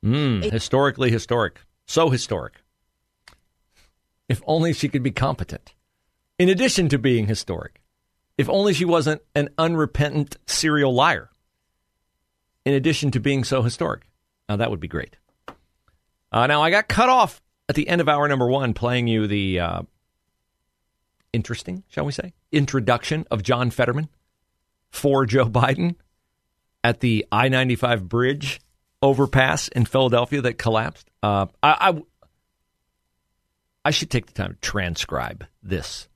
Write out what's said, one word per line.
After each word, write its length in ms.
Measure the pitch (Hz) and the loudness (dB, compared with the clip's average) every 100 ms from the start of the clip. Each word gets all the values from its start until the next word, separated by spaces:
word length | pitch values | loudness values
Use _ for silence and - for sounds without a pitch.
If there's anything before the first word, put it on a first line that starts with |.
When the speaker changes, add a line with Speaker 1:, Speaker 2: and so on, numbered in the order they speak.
Speaker 1:
Mm, 420 | 104 135 143 107 87 | 0 0 0 0 -2
Speaker 2:
A- 40 | |
Speaker 1:
historically 600 | 110 - 131 139 127 127 | -4 0 0 0 0 0
historic. 500 | 113 - 120 98 - _ _ - | 0 0 -2 -2 -6 _ _ -4
So 240 | - 165 | 2 2
historic. 520 | 127 - 95 58 _ _ _ _ _ _ _ - _ _ _ _ _ _ _ _ _ _ | 2 -2 -6 -8 _ _ _ _ _ _ _ -20 _ _ _ _ _ _ _ _ _ _
If 140 | 123 - | -4 0
only 260 | 160 165 | 0 2
she 160 | - 143 | 0 -2
could 140 | 139 | -2
be 100 | 127 | -2
competent. 640 | - 135 143 85 - - _ _ _ _ _ _ _ | -2 -4 -4 -8 -12 -16 _ _ _ _ _ _ _
In 100 | 180 | 2
addition 400 | 185 254 - 165 | 4 2 2 2
to 80 | 135 | 2
being 280 | 131 120 107 | 2 2 0
historic. 540 | 110 - 82 - _ _ _ _ _ _ - | -4 -4 -8 -10 _ _ _ _ _ _ -4
If 140 | 147 | 0
only 240 | 196 208 | 2 2
she 100 | 151 | 2
wasn't 380 | 175 170 151 151 _ | 2 2 2 -2 _
an 140 | - 147 - | -4 -2 -2
unrepentant 800 | 160 165 147 - 147 147 143 - - | 0 0 -2 0 0 0 -4 -8 -6
serial 460 | - 156 151 139 | -2 0 2 2
liar. 380 | 123 156 104 - _ _ _ _ _ _ _ _ _ _ _ _ _ - | 4 2 0 -8 _ _ _ _ _ _ _ _ _ _ _ _ _ 0
In 80 | |
addition 360 | 139 147 156 143 | 2 2 0 0
to 80 | 120 | 0
being 240 | 139 139 | 0 0
so 180 | 123 131 | 0 0
historic. 400 | 120 - 165 - _ _ _ _ - | 0 -2 -6 -6 _ _ _ _ -6
Now, 100 | 208 | -4
that 140 | 117 | -2
would 80 | 98 | -4
be 100 | 80 | -6
great. 280 | 76 67 _ _ _ - - _ _ _ _ _ _ _ | -8 -10 _ _ _ -20 -20 _ _ _ _ _ _ _
Uh, 160 | 107 127 | 0 2
now, 140 | 147 | 2
I 100 | 156 | 2
got 160 | 196 214 | 2 0
cut 220 | - 247 | 2 4
off 320 | 254 202 - _ _ - | 4 2 -2 _ _ -6
at 60 | 151 | -4
the 120 | 151 | 0
end 140 | 175 | 0
of 80 | 151 | 2
hour 180 | 147 147 | 2 2
number 180 | 135 123 | 2 2
one 280 | 135 131 | 2 0
playing 320 | 104 120 123 120 | -2 -2 0 0
you 200 | 113 107 | 0 0
the, 340 | 104 98 90 | 0 0 -2
uh, 220 | 85 87 87 _ _ _ _ _ _ _ _ _ _ _ _ _ _ | -2 -6 -10 _ _ _ _ _ _ _ _ _ _ _ _ _ _
interesting, 500 | 117 - 117 - 185 - | -6 -4 -10 -10 -12 -10
shall 160 | - | -6
we 80 | 147 | -6
say, 220 | 139 180 _ _ | -6 -10 _ _
introduction 720 | 151 139 135 113 120 - 156 - | 0 0 0 0 0 0 -6 -4
of 120 | 113 | -4
John 280 | 98 123 123 | 0 0 0
Fetterman 400 | - 123 131 156 _ _ _ _ _ _ _ _ | 0 0 0 -6 _ _ _ _ _ _ _ _
for 340 | - 143 139 | -2 0 2
Joe 220 | 127 127 120 | 2 2 2
Biden 480 | 117 131 135 170 175 _ _ _ _ _ _ _ _ | 2 2 2 -2 -4 _ _ _ _ _ _ _ _
at 160 | 117 117 | -2 0
the 240 | 123 110 - | 0 0 0
I 160 | 104 131 | 0 2
ninety-five 580 | 131 131 117 123 117 92 | 2 0 0 0 -2 -2
bridge 540 | 117 127 143 139 - _ _ _ _ | -2 -2 -2 -8 -12 _ _ _ _
overpass 680 | 139 135 135 135 131 - - | 2 4 2 2 2 0 -4
in 180 | - 113 | -2 0
Philadelphia 560 | 135 131 120 120 147 | 2 2 2 0 -2
that 160 | 123 113 | -2 -2
collapsed. 500 | 117 110 117 - _ _ | 0 0 -2 -10 _ _
Uh, 240 | 104 101 98 _ | 0 0 -2 _
I, 100 | 147 151 | 2 4
I, 220 | 190 160 - _ _ _ _ _ _ _ _ _ _ _ _ _ _ _ _ _ 151 | 2 0 -8 _ _ _ _ _ _ _ _ _ _ _ _ _ _ _ _ _ -2
I 40 | |
should 180 | 151 160 | -2 -2
take 160 | 123 - | -4 -4
the 80 | |
time 180 | - 95 | -8 -8
to 80 | 92 | -6
transcribe 840 | - 104 90 82 - 65 60 - - _ | -6 -4 -4 -6 -6 -6 -6 -10 -18 _
this 460 | 95 90 - - - | -6 -6 -6 -14 -16